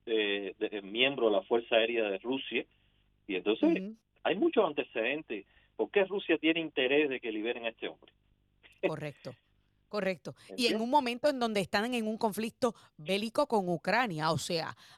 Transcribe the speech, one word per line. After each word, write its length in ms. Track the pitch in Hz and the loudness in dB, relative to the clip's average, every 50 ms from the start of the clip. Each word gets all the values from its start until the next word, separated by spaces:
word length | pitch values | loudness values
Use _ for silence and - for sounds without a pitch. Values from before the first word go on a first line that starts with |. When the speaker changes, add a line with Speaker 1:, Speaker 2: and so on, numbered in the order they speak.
| - | -6
Speaker 1:
eh, 500 | 117 113 110 107 101 101 101 101 95 - - | 0 2 2 2 2 0 0 -2 -6 -6 -4
de, 240 | 107 - 110 104 | -4 -4 -4 -6
miembro 440 | 98 95 104 117 127 135 139 127 117 | -8 -6 0 2 2 2 2 2 2
de 80 | 110 104 | 4 4
la 80 | 95 - | 4 2
Fuerza 320 | - 123 117 117 - 123 | 2 0 0 0 2 2
Aérea 340 | 113 113 117 120 113 110 101 | 2 4 4 0 0 0 0
de 80 | 98 95 | -2 -4
Rusia. 460 | - 117 135 131 - - 117 127 - _ _ _ _ _ _ _ _ _ _ _ _ - | -4 -4 -4 -4 -4 -4 -4 -4 -4 _ _ _ _ _ _ _ _ _ _ _ _ -4
Y 80 | 95 | -4
entonces 460 | 90 87 - - - 294 320 339 - | -2 0 0 0 2 4 2 2 2
Speaker 2:
Ujú. 140 | 190 208 220 _ _ _ _ _ - | -2 -8 -12 _ _ _ _ _ -2
Speaker 1:
hay 120 | 117 160 202 | -2 0 2
muchos 280 | 320 330 - 240 196 | 2 2 4 4 2
antecedentes. 800 | 160 147 151 127 - - 120 110 123 139 156 156 - 120 98 - _ _ _ _ _ _ | 2 2 -2 -6 -4 -2 -2 0 0 -2 -4 -6 -8 -8 -10 -10 _ _ _ _ _ _
¿Por 160 | - 110 - | -4 -4 0
qué 140 | - 202 190 | 2 2 2
Rusia 320 | 190 196 196 - - 165 156 | 2 0 -6 0 0 0 2
tiene 240 | 156 160 165 170 | 4 2 2 2
interés 480 | 160 151 - 147 131 127 143 147 151 139 | -2 -4 -2 0 2 4 4 4 4 2
de 100 | 131 120 | 0 -4
que 100 | - 117 | -4 -4
liberen 360 | 107 104 104 117 123 123 117 | -4 -2 -2 -4 -4 -4 -6
a 40 | 113 | -8
este 200 | 107 - 117 90 | -8 -6 -10 -10
hombre? 240 | 78 _ - - _ _ _ _ _ _ _ _ _ _ _ - - - - 175 | -10 _ -20 -20 _ _ _ _ _ _ _ _ _ _ _ -20 -18 -6 -4 -4
Speaker 2:
Correcto, 480 | 156 151 160 147 139 _ - 135 - _ _ _ _ _ _ _ _ _ _ _ | -4 -4 -8 -10 -12 _ -16 -16 -16 _ _ _ _ _ _ _ _ _ _ _
correcto. 440 | - 208 190 190 185 147 - 156 135 _ - - | -6 -4 -2 -2 -4 -6 -8 -16 -16 _ -18 -16
Y 40 | |
en 0 | |
Speaker 1:
¿Entiendes? 300 | 196 185 240 226 208 220 | -6 -2 0 0 2 0
Speaker 2:
un 80 | 226 240 | 0 2
momento 380 | 277 294 262 240 240 247 - 294 | 2 2 2 2 -4 0 0 0
en 120 | 285 254 | 2 2
donde 200 | 240 226 214 208 | 0 0 0 0
están 340 | 180 - - 202 214 247 254 | -2 0 0 0 0 0 -2
en 140 | 233 220 214 | -2 -2 -2
un 100 | 220 208 | -2 0
conflicto 560 | - 220 185 - 226 226 - - - 233 - - - - _ | -2 -2 -2 -2 -6 -6 -4 0 -2 -2 -2 -2 -18 -20 _
bélico 520 | - 151 165 190 202 214 226 - - 294 - | -16 -4 -2 -2 -2 -2 -2 0 0 0 2
con 200 | 233 208 185 175 | 2 0 2 2
Ucrania, 640 | 175 151 - 185 196 233 262 220 165 151 151 160 | -2 -2 0 0 0 2 2 0 -2 -2 0 0
o 60 | 160 - | 0 0
sea, 400 | - - 180 160 151 - - _ - - - | -2 -2 -4 -4 -4 -6 -10 _ -18 -20 -20